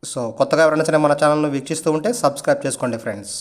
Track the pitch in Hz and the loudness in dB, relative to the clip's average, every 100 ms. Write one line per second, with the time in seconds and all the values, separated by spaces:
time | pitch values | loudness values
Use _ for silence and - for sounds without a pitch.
0 | - - 117 - 131 143 160 151 156 156 | -10 -8 -8 -2 0 4 4 4 2 2
1 | 151 143 151 151 151 139 135 156 - 156 | 4 4 4 4 0 -2 -4 -4 -2 -2
2 | 156 240 147 139 - 143 139 131 127 113 | -2 0 0 0 0 0 0 -4 -4 -4
3 | 120 101 101 - | -6 -10 -10 -14